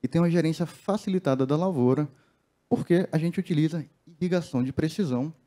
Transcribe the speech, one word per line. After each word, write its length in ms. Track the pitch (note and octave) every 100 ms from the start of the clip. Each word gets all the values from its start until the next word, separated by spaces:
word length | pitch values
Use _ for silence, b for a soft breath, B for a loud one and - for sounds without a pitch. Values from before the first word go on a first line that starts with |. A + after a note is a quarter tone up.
e 60 | -
tem 120 | E3+
uma 120 | E3+
gerência 340 | E3+ D#3+ D#3+ E3+
facilitada 800 | - - G#3 - F#3 C#3+ C3 C3
da 100 | D3
lavoura, 540 | F#3 E3 B2 C3+ D3+ b b b b _ _
porque 400 | B3 - F3 F#3+
a 80 | D#3+
gente 200 | E3 E3+
utiliza 460 | F3+ C3 D#3 E3 C#3 _ _
irrigação 560 | F3 F3 F3+ E3 B2+
de 100 | B2+
precisão. 580 | - D#3 - F#3 B2 C#3+ D#3+